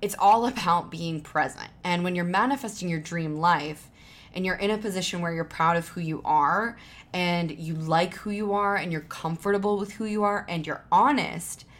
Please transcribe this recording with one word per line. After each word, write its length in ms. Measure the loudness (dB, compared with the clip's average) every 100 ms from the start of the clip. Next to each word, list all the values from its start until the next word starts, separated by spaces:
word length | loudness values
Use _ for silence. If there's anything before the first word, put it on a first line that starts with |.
It's 140 | -6 2
all 280 | 6 6 4
about 440 | 0 2 2 0
being 320 | -6 -6 -6
present. 480 | -4 -2 -2 -4 -16 -8
And 200 | -2 0
when 120 | 0 -2
you're 100 | 0
manifesting 640 | 2 2 0 -4 -6 -4
your 100 | -4
dream 380 | -4 -4 -4 0
life 520 | 4 4 0 -8 -16 -20 -20 -20 -12
and 120 | -6 -4
you're 100 | 0
in 160 | 0
a 60 | 0
position 440 | -2 -4 -4 -2
where 120 | -2
you're 100 | -4
proud 340 | -4 0 2 2
of 120 | 0
who 120 | -6
you 200 | -4 -4 2
are 520 | 4 4 2 0 -6 -16 -20 -8
and 380 | -2 0 0 -2
you 240 | -4 -6 -6
like 400 | 0 2 2 -2
who 160 | -6
you 220 | -4 -2
are 220 | 0 2 0
and 160 | -2
you're 100 | -4
comfortable 760 | -6 -6 -6 -2 0 2 2 0
with 160 | -2
who 120 | -6 -4
you 180 | 0
are 220 | 0 0 -2
and 160 | -4 -4
you're 200 | -6 2
honest 760 | 6 6 4 0 -4 -10 -12 -16